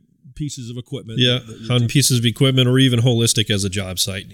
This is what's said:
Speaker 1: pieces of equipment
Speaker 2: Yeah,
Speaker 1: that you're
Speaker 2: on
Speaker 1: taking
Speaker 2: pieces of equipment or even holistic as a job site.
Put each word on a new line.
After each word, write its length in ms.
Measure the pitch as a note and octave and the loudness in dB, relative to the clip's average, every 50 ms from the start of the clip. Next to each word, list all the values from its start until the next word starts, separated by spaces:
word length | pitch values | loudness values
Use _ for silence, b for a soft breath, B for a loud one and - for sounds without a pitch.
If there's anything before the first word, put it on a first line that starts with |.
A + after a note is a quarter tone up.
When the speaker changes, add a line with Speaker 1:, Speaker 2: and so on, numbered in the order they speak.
| _ _ _ _ _ C#3+ B2 | _ _ _ _ _ -18 -12
Speaker 1:
pieces 340 | - D3+ C#3 - C#3 A#2+ A2+ | -10 -10 -10 -10 -10 -12 -12
of 80 | A#2+ | -12
equipment 420 | B2 - - C#3+ A#2+ - A2 A2+ B2 | -12 -12 -12 -12 -12 -12 -8 -2 0
Speaker 2:
Yeah, 200 | B2 B2 B2 B2 | 0 0 0 -2
Speaker 1:
that 200 | - A2 A2 - | -6 -10 -16 -12
you're 120 | - - | -4 -2
Speaker 2:
on 80 | B2 B2 | 0 0
Speaker 1:
taking 60 | A#2+ A2+ | 0 2
Speaker 2:
pieces 280 | - D3 B2+ - C3 | 2 2 2 4 2
of 80 | A#2+ A#2 | 2 2
equipment 420 | A#2+ G#2+ - C#3 C3+ C3 C3 B2+ | 0 2 2 2 2 4 2 2
or 120 | B2 B2+ C3 | 4 4 4
even 220 | C3+ C3 B2 A2+ | 4 4 4 4
holistic 480 | A#2 C3 A#2+ A#2 A#2 A2+ - A#2+ G2+ - | 2 4 4 4 2 2 2 0 0 0
as 160 | G#2+ G2 G2+ | 0 0 -2
a 40 | G2 | -2
job 300 | F#2 G2+ F#2+ F#2 F#2 F2 | -4 -6 -6 -6 -4 -4
site. 280 | - G2 F#2+ G2 F#2 F2+ | -4 -4 -6 -8 -12 -14